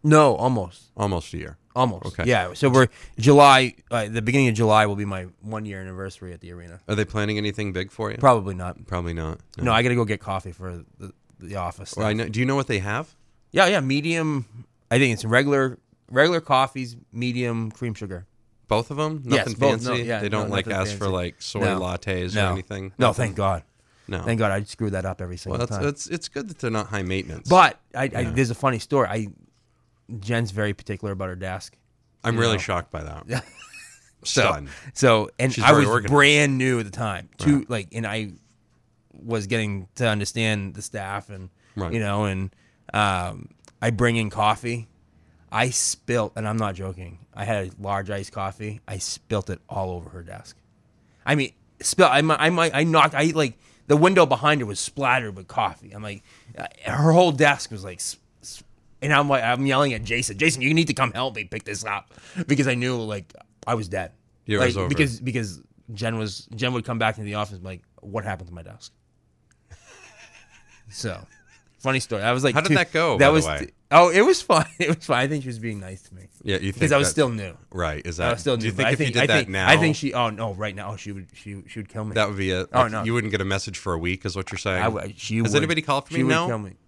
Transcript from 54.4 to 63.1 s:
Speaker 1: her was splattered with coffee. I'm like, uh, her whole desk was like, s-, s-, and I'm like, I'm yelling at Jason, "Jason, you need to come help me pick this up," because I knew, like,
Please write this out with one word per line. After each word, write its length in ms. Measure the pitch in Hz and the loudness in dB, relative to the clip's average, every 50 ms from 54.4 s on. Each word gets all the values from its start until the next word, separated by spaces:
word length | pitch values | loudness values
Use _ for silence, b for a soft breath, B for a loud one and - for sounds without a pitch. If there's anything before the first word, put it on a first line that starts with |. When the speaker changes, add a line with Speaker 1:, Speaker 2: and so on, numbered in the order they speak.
| 135 147 151 139 | 4 2 2 2
Speaker 1:
her 40 | 120 | 0
was 140 | 104 98 - | -4 -6 -8
splattered 560 | - - _ 143 139 123 123 131 117 107 95 | -8 -8 _ -2 0 2 2 0 0 -4 -10
with 100 | 98 92 | -12 -16
coffee. 460 | - - - 110 92 - _ - 101 | -8 -2 -2 -2 -2 -4 _ -20 -18
I'm 100 | 98 104 | -14 -12
like, 220 | 107 104 101 98 b b b b b b 117 - | -12 -12 -12 -14 b b b b b b -14 -14
uh, 80 | - - _ _ - | -14 -14 _ _ -8
her 260 | - 113 139 147 165 | -6 -2 2 4 6
whole 180 | 160 175 185 170 | 8 8 6 6
desk 400 | 147 127 151 147 143 - - - | 4 4 4 4 4 0 -6 -12
was 140 | 113 101 95 | -12 -14 -12
like, 140 | 98 90 - | -14 -12 -10
s-, 180 | - - - _ _ _ _ _ | -10 -10 -10 _ _ _ _ _
s-, 220 | - - - - - _ - _ _ _ - _ | -20 -20 -20 -20 -20 _ -20 _ _ _ -14 _
and 100 | - 143 | -2 2
I'm 160 | 151 139 147 143 | 4 4 4 4
like, 160 | 139 131 113 | 2 2 2
I'm 200 | 117 123 127 139 | 0 0 2 2
yelling 260 | 139 131 135 147 139 120 | 2 2 2 2 2 0
at 80 | 104 | -4
Jason, 360 | - 98 117 120 123 - 101 98 | -4 -4 -4 -2 -2 -6 -4 2
"Jason, 240 | 151 165 120 127 | 2 2 2 2
you 120 | 127 139 156 | 0 2 2
need 140 | 165 170 156 | 2 2 0
to 60 | - | 0
come 180 | - 135 117 | 0 0 -2
help 240 | - 117 127 135 104 | 0 -4 -6 -6 -6
me 80 | 110 101 | -10 -12
pick 200 | 92 - 110 - | -10 -12 -12 -10
this 200 | - 104 90 101 | -10 -10 -10 -8
up," 280 | 107 101 101 - _ B B B B B 185 165 - | -8 -8 -8 -10 _ B B B B B -10 -2 0
because 180 | 143 131 139 | 2 2 2
I 80 | 131 123 | 2 0
knew, 220 | 123 123 127 127 | 0 -2 -2 -2
like, 360 | 120 113 107 | -4 -4 -6